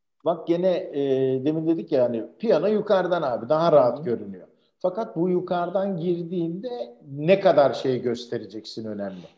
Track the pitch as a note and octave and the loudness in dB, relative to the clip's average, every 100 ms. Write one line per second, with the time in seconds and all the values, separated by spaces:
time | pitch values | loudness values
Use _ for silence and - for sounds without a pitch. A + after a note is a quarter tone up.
0 | _ _ D#3 E3+ E3 E3+ F#3 E3+ - C#3+ | _ _ -4 -2 0 0 2 0 -2 -2
1 | C#3 C3 C3 C3 C#3+ D#3+ D#3+ E3 - C3+ | 0 2 2 0 0 0 0 0 0 2
2 | A#2+ A#2 - - A3+ D#3+ G3 G#3+ G#3 F#3+ | 2 0 -8 -4 2 2 2 0 2 0
3 | F3 F3 C#3+ A2 A#2 D#3 E3+ D3 B2 C#3 | 2 0 0 -2 0 2 6 6 6 2
4 | D#3 G#2 G2+ F#2 D#2+ _ _ _ F#3 F#3 | -4 -4 -6 -14 -18 _ _ _ -4 -4
5 | A3+ E3 F3+ F3+ - F3 F3 F#3+ G3 F3 | -6 -2 0 0 0 -2 -2 -2 -2 -2
6 | F3+ E3+ E3 F3 E3 F3+ B3 A#3+ - - | -2 -2 -4 -4 -4 -6 -8 -10 -10 -14
7 | D3 C#3 D#3 G3 F#3+ D3 C3+ - C#3 B2+ | -14 -2 2 4 6 6 4 4 -2 0
8 | A#2 A#2 - A#2 G2+ G#2+ - - A2 G#2 | -2 -4 -6 -8 -8 -14 -14 -10 -10 -8
9 | G2 F#2 D#2+ | -8 -10 -18